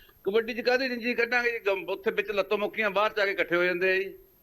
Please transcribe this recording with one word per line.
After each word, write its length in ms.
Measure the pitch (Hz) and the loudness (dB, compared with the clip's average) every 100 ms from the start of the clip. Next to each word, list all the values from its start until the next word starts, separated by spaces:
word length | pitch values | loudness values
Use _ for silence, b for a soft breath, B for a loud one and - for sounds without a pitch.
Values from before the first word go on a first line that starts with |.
| b b | b b
ਕਬੱਡੀ 300 | 196 220 226 | -2 0 0
'ਚ 60 | 233 | -2
ਕਾਹਦੀ 280 | 247 254 269 | 0 2 0
ਰੰਜੀ 260 | 240 233 | -2 -2
ਕੱਢਾਂਗੇ 360 | 220 233 247 240 | 0 0 2 0
ਜੀ? 80 | 233 | 0
ਗਮ-, 300 | 196 190 170 | 0 -2 -2
ਉੱਥੇ 220 | 190 226 | -4 -2
ਵਿੱਚ 200 | 202 202 | -2 -2
ਲੱਤੋਂ 280 | 202 190 208 | -2 0 0
ਮੁੱਕੀਆਂ, 320 | 208 208 214 | -2 -2 0
ਬਾਹਰ 200 | 185 214 208 | 2 2 2
ਜਾ 80 | |
ਕੇ 60 | 196 | 0
ਇਕੱਠੇ 260 | 185 165 175 | 0 0 2
ਹੋ 80 | |
ਜਾਂਦੇ 280 | 180 175 190 | 2 2 2
ਆ 20 | |
ਜੀ। 200 | 190 190 180 - _ | 2 -2 -8 -20 _